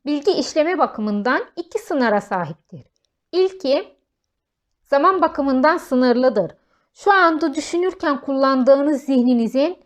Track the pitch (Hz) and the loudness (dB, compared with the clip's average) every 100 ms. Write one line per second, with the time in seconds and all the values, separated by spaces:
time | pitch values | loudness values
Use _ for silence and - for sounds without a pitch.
0 | 285 294 294 339 262 320 302 359 262 - | -6 -4 0 -2 -2 -2 -2 0 -2 -2
1 | 214 208 208 302 494 - - 427 - 311 | -4 -2 0 -2 -4 -12 -10 -8 -4 -2
2 | 240 202 - 190 160 165 _ 156 - _ | 0 0 -2 -6 -6 -10 _ -20 -20 _
3 | _ _ _ 349 381 - 269 285 - _ | _ _ _ -2 -2 -2 -2 -2 -2 _
4 | _ _ _ _ _ _ _ _ _ 277 | _ _ _ _ _ _ _ _ _ 2
5 | 330 370 311 302 277 262 302 330 - 254 | 2 2 0 -2 -2 2 2 0 -2 0
6 | 254 247 254 208 165 - _ _ _ _ | 2 2 2 0 -2 -8 _ _ _ _
7 | 403 392 339 320 330 302 - 339 359 349 | 2 4 4 2 -2 -4 -6 -2 -2 -2
8 | 330 269 - 269 269 269 254 277 285 277 | -4 -4 -4 0 0 2 4 4 2 -2
9 | 277 262 240 240 226 262 302 359 | 0 0 2 2 0 0 -2 -4